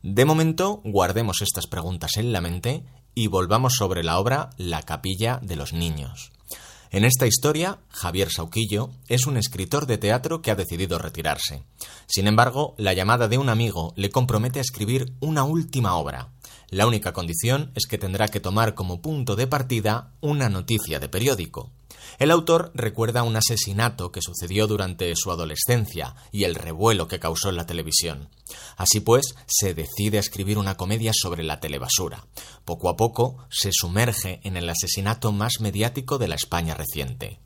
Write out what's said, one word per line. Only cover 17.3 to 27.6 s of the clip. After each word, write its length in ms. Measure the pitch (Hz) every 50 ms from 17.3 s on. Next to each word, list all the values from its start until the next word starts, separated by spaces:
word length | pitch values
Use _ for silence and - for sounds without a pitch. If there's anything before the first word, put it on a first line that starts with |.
| 85 85 - 113 127 143 151 - -
es 120 | 110 -
que 120 | - - 104
tendrá 300 | - 95 92 98 110 107
que 120 | - 101
tomar 340 | - 95 95 110 113 110 104
como 260 | - 95 90 90 90
punto 360 | - 156 156 147 127 123 101
de 100 | 101 127
partida 680 | 131 143 143 127 131 127 113 101 107 107 120 123 - - -
una 280 | - 147 147 147 135 113
noticia 520 | 98 92 87 85 90 104 - - 78 71
de 80 | 71 67
periódico. 640 | - 92 117 175 247 101 87 82 - - - - - - - _ - - - - - -
El 120 | 135 151
autor 420 | 165 170 160 165 165 165 165 165 -
recuerda 480 | 123 117 110 98 - 113 113 113 123 120
un 140 | 117 113
asesinato 760 | 110 110 - 117 110 - 104 98 101 117 120 - - 90 90 -
que 80 | -
sucedió 460 | 80 - 87 - 90 85 92 101 107
durante 480 | 104 107 98 98 92 92 82 95 87 85
su 140 | - - 95
adolescencia 840 | 90 85 85 78 76 - - - 120 120 107 92 - 85 71 64 - - - -
y 140 | - 101 101
el 100 | 90 82
revuelo 540 | 76 80 82 80 80 98 113 113 95 82 82
que 120 | - 85
causó 280 | - 82 82 80 - 98
en 80 | 92
la 100 | 85